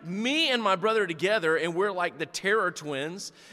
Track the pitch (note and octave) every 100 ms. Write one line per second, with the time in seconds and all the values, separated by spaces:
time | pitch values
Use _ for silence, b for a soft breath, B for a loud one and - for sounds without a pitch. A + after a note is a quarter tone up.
0 | D#3+ F#3+ A#3+ D4+ D#4+ B3 G#3+ F#3+ G#3 A3
1 | F#3+ D#3+ F#3 G#3+ D#3+ D#3+ E3 E3+ G#3 F3+
2 | F3 C#3 D#3 - F#3+ A3 F#3 E3+ D3+ C#3
3 | D3 F#3 - B B